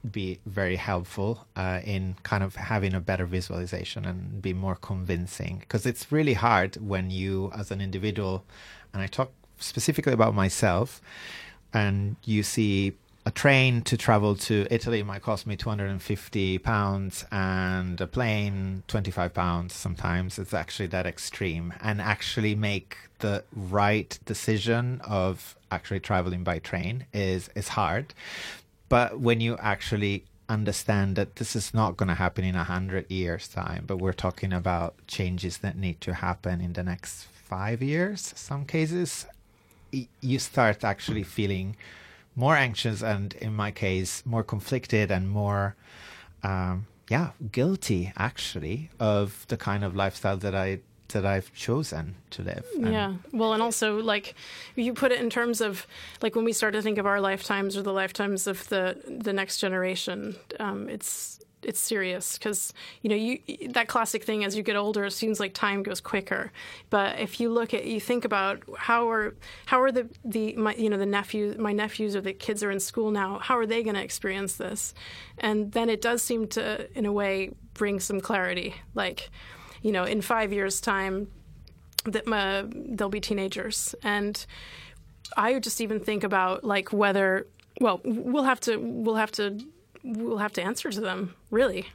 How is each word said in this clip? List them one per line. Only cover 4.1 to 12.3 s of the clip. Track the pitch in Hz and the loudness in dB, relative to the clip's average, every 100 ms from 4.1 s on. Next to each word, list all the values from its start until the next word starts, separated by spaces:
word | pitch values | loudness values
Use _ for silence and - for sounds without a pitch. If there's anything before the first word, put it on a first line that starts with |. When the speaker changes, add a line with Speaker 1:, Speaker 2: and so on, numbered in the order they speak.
| 90 92 104 | -6 -6 -4
Speaker 1:
be | 95 | -2
more | 92 95 92 | -2 -2 -2
convincing. | - 95 90 87 90 - - 92 - | -4 -4 0 0 -2 -4 -6 -6 -2
'Cause | 113 127 | 0 0
it's | 117 - | -4 0
really | 151 151 | 2 4
hard | 107 117 104 98 - | 4 6 6 4 -2
when | 107 95 92 | -2 -2 0
you, | 92 95 95 95 104 | -2 0 0 -2 -4
as | 101 | -4
an | 98 | -4
individual, | 95 95 107 101 98 95 - - - - - | -2 0 0 0 0 -2 -6 -20 -20 -20 -8
and | 98 | -4
I | 98 | -4
talk | - 131 - _ - | -2 -2 -4 _ -10
specifically | - - - 151 - | -6 -2 0 2 2
about | 120 110 107 | 6 6 6
myself, | 95 - 107 87 120 - - - - - - - - | 2 4 4 4 2 -4 -18 -16 -14 -14 -16 -20 -2
and | 110 104 98 101 110 | 2 4 2 0 -2
you | - | 2